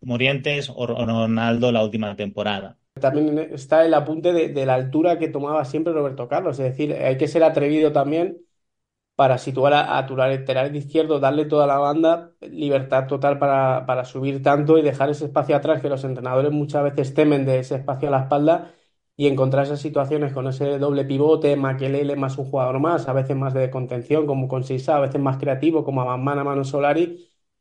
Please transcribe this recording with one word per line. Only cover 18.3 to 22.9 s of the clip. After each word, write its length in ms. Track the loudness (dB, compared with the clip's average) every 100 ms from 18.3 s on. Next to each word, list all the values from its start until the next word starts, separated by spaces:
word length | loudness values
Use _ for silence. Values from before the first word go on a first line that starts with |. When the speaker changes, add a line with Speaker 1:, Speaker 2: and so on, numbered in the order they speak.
| 2 4 2 -2 -18 _ _ _ 0
Speaker 2:
y 100 | 2
encontrar 380 | 2 2 2
esas 160 | 0 -2
situaciones 520 | -4 -2 0 -2 -2
con 140 | -4 -6
ese 320 | -2 -2 0
doble 260 | 0 0
pivote, 520 | 0 2 4 4 4 2
Makelele 580 | 0 -2 -2 -2 -2
más 240 | -2 -4 -4
un 80 | -4
jugador 320 | -2 0 0
más, 300 | 0